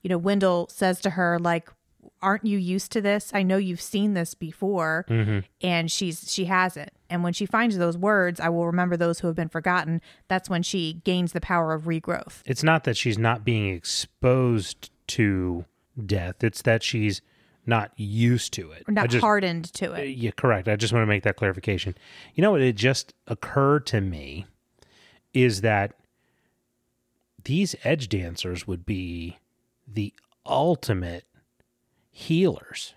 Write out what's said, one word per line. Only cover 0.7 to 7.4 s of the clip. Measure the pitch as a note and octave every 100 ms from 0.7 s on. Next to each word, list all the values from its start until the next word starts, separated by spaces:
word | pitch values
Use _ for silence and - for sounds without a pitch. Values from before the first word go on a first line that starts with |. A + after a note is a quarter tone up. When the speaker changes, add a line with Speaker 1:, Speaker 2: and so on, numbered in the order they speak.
| - F#3 F3+
Speaker 1:
to | G3
her, | F3 F3 E3+
like, | E3+ E3+ - _ _ _ - _
"Aren't | F#3+ G3 A3
you | G3+
used | F3+ F#3 -
to | A3+
this? | G3+ G#3 -
I | G3+
know | F#3 F#3+
you've | F#3+ F3
seen | - G3 G#3
this | F#3 E3
before." | - D#3+ - F#3+ F#3+ D#3+ D#3+ -
Speaker 2:
Mm-hmm. | A2+ G#2+ G#2 F#2+ _
Speaker 1:
And | F#3 E3+ E3
she's, | - F#3 D#3+ -
she | -
hasn't. | F3+ F#3+ F#3 D#3 D3+ _ _
And | F3
when | F3
she | F3